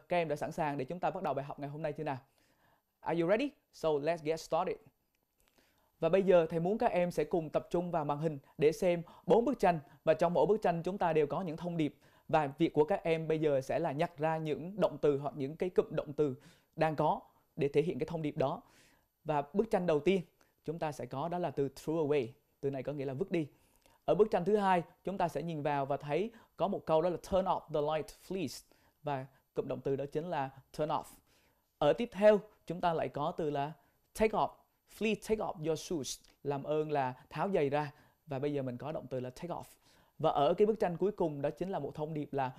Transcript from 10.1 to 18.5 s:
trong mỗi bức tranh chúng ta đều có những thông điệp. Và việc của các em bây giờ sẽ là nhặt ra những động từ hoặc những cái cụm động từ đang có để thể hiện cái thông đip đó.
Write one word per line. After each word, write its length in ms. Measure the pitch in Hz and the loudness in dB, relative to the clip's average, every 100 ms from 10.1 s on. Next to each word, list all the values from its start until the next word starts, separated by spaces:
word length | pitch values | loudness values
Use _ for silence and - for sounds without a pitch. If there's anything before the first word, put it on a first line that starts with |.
trong 200 | 156 170 | 2 2
mỗi 120 | 170 156 | 2 4
bức 160 | 214 | 2
tranh 220 | 190 165 | 2 0
chúng 140 | 180 196 | -4 -2
ta 160 | 175 | 2
đều 140 | 156 147 | 2 2
có 140 | 151 | -2
những 160 | 185 160 | -6 -8
thông 200 | 175 170 | -6 -2
điệp. 180 | 147 - _ _ - | -2 -4 _ _ 4
Và 200 | 160 143 | 4 4
việc 260 | - 165 | 2 2
của 120 | 147 151 | 4 4
các 180 | 196 | 2
em 240 | 170 160 160 | 2 0 2
bây 120 | 160 | 2
giờ 220 | 156 139 | 4 2
sẽ 180 | 131 123 | 2 0
là 120 | 165 | 0
nhặt 260 | 139 143 - | -2 -2 0
ra 200 | 156 160 | 0 0
những 420 | 156 135 170 208 | -2 -4 -4 0
động 180 | 160 147 | -2 2
từ 160 | 151 139 | 2 2
hoặc 160 | 143 147 | -2 -6
những 180 | 139 160 | -6 -4
cái 140 | 185 | -2
cụm 160 | - 151 | 0 0
động 240 | 160 147 | -4 -6
từ 220 | 147 147 127 - _ _ - | -2 -2 -2 -14 _ _ -2
đang 200 | 156 151 | -2 2
có 260 | 156 214 - _ _ - | 0 0 -6 _ _ -4
để 120 | 143 | 0
thể 140 | 147 | 2
hiện 180 | 160 127 | 0 -2
cái 60 | 156 | -4
thông 160 | 170 | -4
đip 160 | 151 156 | -4 -2
đó. 240 | 135 | -2